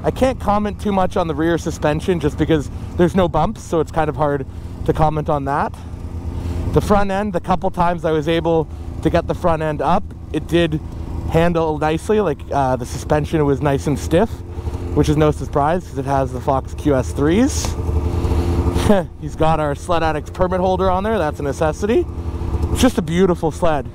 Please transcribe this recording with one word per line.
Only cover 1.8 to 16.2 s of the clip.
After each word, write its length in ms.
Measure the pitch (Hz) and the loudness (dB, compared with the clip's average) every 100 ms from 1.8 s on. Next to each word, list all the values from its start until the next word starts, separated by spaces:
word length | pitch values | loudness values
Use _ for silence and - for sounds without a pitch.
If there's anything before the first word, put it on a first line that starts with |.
| 151 151 - 175 | 0 0 0 0
just 180 | 147 - | 0 0
because 320 | 147 160 - - - - | 2 2 0 -8 -8 2
there's 200 | 175 190 | 2 4
no 100 | 175 | 2
bumps, 360 | 156 165 220 | 2 0 -2
so 180 | - 170 | -2 0
it's 100 | 151 | 0
kind 180 | - 156 | 0 -2
of 60 | |
hard 320 | 131 151 143 131 - - - - | 0 0 0 -4 -10 -12 -6 -2
to 60 | |
comment 360 | 151 156 156 147 | 2 2 2 0
on 160 | 147 139 | -2 0
that. 280 | 147 220 - - - - - - - - - - | -2 -2 -6 -12 -12 -10 -8 -8 -6 -6 -4 0
The 80 | - | 0
front 300 | - 208 208 | 4 2 2
end, 220 | 190 208 | 0 -2
the 80 | 175 | -4
couple 280 | - 185 185 | -2 0 0
times 320 | 185 175 175 | 0 0 0
I 80 | 160 | 0
was 160 | 156 147 | 0 2
able 400 | 165 160 165 147 - - - | 0 2 0 0 -6 -10 -2
to 80 | 240 | 0
get 160 | 170 - | 2 0
the 80 | |
front 260 | - 175 160 | 0 2 2
end 220 | 156 147 | 0 0
up, 220 | 143 185 196 - - | 2 2 0 -10 -6
it 140 | 156 - | -6 0
did 340 | 170 170 156 - - - - - | 2 2 0 -6 -10 -8 -6 0
handle 460 | 160 170 170 160 151 | 2 4 2 0 0
nicely, 420 | 156 160 - 214 | 0 0 2 2
like, 180 | 190 143 - | 2 -2 -2
uh, 240 | 139 135 127 | 0 2 0
the 100 | 123 | -2
suspension 580 | 135 - 151 143 165 | -6 0 0 2 2
was 160 | 143 135 | 2 2
nice 280 | 147 139 - | 2 0 0
and 100 | 135 | -2
stiff, 320 | - 165 226 - - - - - - | 2 2 2 -2 -10 -8 -6 -6 -4
which 140 | - 147 | 0 2
is 80 | 147 | 4
no 140 | 151 | 4
surprise 580 | 147 139 147 143 180 - | 2 -2 0 2 0 -4
'cause 80 | 131 | -8
it 80 | |
has 280 | 135 139 | -2 0